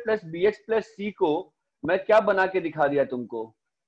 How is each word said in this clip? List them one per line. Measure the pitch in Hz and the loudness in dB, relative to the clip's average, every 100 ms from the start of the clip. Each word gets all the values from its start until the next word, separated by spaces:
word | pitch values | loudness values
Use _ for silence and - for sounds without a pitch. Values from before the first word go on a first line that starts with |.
plus | 220 214 165 | 0 -4 -6
B | 165 202 | -2 0
X | 214 - | 0 -2
plus | 220 - | -4 -4
सी | - 208 | -8 -10
को | - 170 156 - _ _ _ | -2 0 0 -6 _ _ _
मैं | 151 185 190 | -2 0 4
क्या | 214 | 4
बना | 208 190 185 | 4 2 0
के | 185 | 0
दिखा | 165 156 143 | -4 0 2
दिया | 143 131 | 2 0
तुमको, | 127 113 117 113 _ _ _ | -4 -8 -10 -12 _ _ _